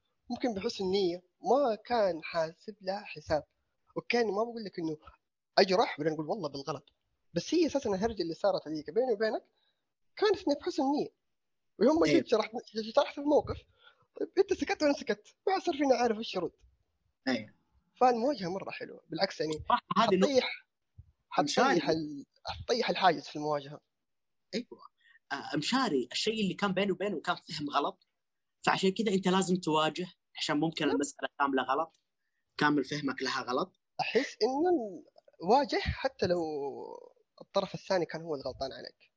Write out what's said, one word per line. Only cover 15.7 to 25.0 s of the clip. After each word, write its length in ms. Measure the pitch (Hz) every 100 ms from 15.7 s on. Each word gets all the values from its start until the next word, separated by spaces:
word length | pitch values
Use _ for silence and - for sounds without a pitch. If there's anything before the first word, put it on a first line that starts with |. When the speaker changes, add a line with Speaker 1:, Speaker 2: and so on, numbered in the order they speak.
| 285
Speaker 1:
فينا 180 | 277
عارف 240 | 240 240 214
إيش 160 | 233
يرد. 180 | 185 170 - _ _ _ _ _ _ -
Speaker 2:
إيه. 280 | 123 - _ _ _ _ -
Speaker 1:
فالمواجهة 480 | 254 240 247 262 180
مرة 220 | 190 -
حلوة. 340 | - 123 - -
بالعكس 320 | 165 196 -
يعني 120 | 156 156 -
Speaker 2:
صح، 120 | 233 - -
هذه 180 | 226
نقطة. 160 | 185 196
Speaker 1:
حتطيح، 360 | 262 - - - _ _ - - _ _
حتطيح 140 | -
Speaker 2:
مشاري. 480 | 147 - 262 214 -
Speaker 1:
ال-، 340 | 160 151 143 - _
حتطيح 460 | - - - 240 -
الحاجز 360 | 180 190 143 -
في 100 | 156
المواجهة. 440 | 147 147 139 147 _ _ _ _ _ _ _
Speaker 2:
أيوة. 260 | 214 247 - - _